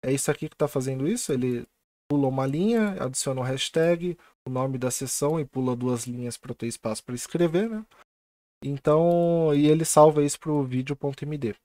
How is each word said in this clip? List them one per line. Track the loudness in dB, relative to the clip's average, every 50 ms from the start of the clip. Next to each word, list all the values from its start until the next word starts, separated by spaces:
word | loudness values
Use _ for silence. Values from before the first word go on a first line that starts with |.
| -2
É | -2
isso | -2 -2 0 -2
aqui | -4 -4 -4 -12
que | -4
tá | _ -4 -2
fazendo | -2 -4 -4 -4 -4 -4 -2 -2
isso? | -2 -4 -2 -4 -2
Ele | -2 0 -2 -2 -4 -6 _ _ _ _ _ _ _ _ _
pula | 0 2 2 2
uma | 0 0 -2
linha, | -2 0 0 0 2 2 2 0 0 -2 -4 -6
adiciona | -6 -4 -4 -4 -4 -4 -2
um | -2
hashtag, | -4 -4 -4 -6 -2 0 2 2 4 2 0 0 -6 -6 _ _ _ _ _ _ -6
o |
nome | -4 -2 -2 -2 -2 -2
da | -4 -4
sessão | -4 -4 -6 -6 -4 -2 0 0 0 0
e | -4
pula | -4 _ -2 -2 -2 -2
duas | -2 -2 -2 -2 -2 -4
linhas | -8 -8 -8 -8 -8 -10 -10
pra | _ -14
eu | -10
ter | _ -8 -8
espaço | -8 -6 _ -6 -6 -6 -8
pra | -10 -10
escrever, | -10 -10 -6 0 2 2 2 2 0 0 0
né? | -4 -8 -10 _ _ _ -20 _ _ _ _ _ _ _ _ _ _ _ -8
Então, | -6 -6 -2 _ 2 4 4 4 4 4 4 2 2 2 2 2 2 4
e | 4 6
ele | 6 6 4 2
salva | 4 6 8 8 8 8 6 2
isso | 2 0 -4
pro | -4 -2 0 0 0
vídeo | 0 -2 -4 -2 -4 -6
ponto | -4 -4 -6 -6 -6 -8
M | -8 -6
D. | -4 -4 -6 -6 _ _